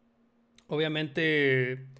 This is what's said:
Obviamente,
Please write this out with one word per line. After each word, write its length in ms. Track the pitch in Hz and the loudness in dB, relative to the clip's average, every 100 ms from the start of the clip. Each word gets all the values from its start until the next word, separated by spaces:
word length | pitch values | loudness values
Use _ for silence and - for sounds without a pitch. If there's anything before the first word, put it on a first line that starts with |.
| _ _ _ _ _ _ - | _ _ _ _ _ _ -6
Obviamente, 1200 | 151 156 156 156 147 160 151 139 131 127 131 - | -2 -2 -2 -4 -2 0 2 4 2 0 -4 -12